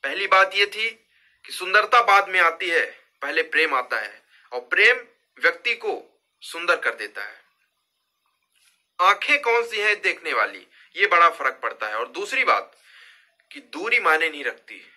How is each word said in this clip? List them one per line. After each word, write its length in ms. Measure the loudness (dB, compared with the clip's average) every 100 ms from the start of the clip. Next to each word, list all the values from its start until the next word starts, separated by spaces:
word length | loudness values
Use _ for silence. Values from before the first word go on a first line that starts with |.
पहली 240 | -6 -6 2
बात 240 | 4 4
ये 120 | 2 -2
थी 240 | -2 -8 -8 _ _ _ _ -18
कि 60 |
सुंदरता 500 | -12 0 0 4 2
बाद 280 | 6 4 4
में 100 | 2
आती 300 | 0 0 -2
है, 160 | -2 -2 -8 _ _
पहले 220 | -6 -4
प्रेम 320 | -2 0 0 0
आता 240 | -2 -6
है 240 | -6 -14 _ _ _
और 60 | -12
प्रेम 360 | -6 4 4 4 -4 _ _ -2
व्यक्ति 340 | -2 -2 -6 -6
को 460 | -6 -6 -10 _ _ _
सुंदर 340 | -14 -10 -2 -2
कर 200 | -2 -6
देता 280 | -12 -12
है। 160 | -14 -16 _ _ _ _ _ _ _ _ _ _ _ _ _ _ _ _
आंखें 400 | 2 2 2 0
कौन 260 | 2 0 0
सी 120 | -2
हैं 220 | -2 0
देखने 320 | -2 -4 -4
वाली, 340 | -2 -2 -4 -20 _ _ -2
ये 120 | 2
बड़ा 220 | 6 6
फर्क 240 | 4 -6
पड़ता 340 | -4 -8 -6 -6
है। 80 | -6
और 120 | -6
दूसरी 360 | -8 -6 -2
बात 340 | 2 0 -2 _ _ -20 -20 _ _ _ _
कि 80 | -20
दूरी 400 | _ -10 -2 0
मायने 300 | 2 0 0
नहीं 140 | -4
रखती। 480 | -8 -10 _ -20 -20